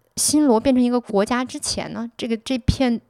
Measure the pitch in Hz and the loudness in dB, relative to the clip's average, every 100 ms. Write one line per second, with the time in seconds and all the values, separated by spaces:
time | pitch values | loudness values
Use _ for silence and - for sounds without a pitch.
0 | _ - - 302 302 220 269 254 240 247 | _ -4 0 2 4 4 4 2 2 0
1 | 233 202 208 247 254 294 - - 156 202 | 0 0 0 0 -4 -8 -8 -6 -8 -8
2 | 233 - 254 226 - 262 - - 262 233 | -10 -8 -6 -6 -4 -2 -2 0 0 0
3 | - | -4